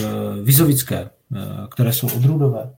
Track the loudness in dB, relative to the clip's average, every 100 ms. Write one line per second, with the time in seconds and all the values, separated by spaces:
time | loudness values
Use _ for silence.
0 | -4 -4 -6 -2 2 4 4 2 -2 -6
1 | -8 -16 -12 -10 -8 -10 -8 0 0 0
2 | -2 2 2 4 2 0 -6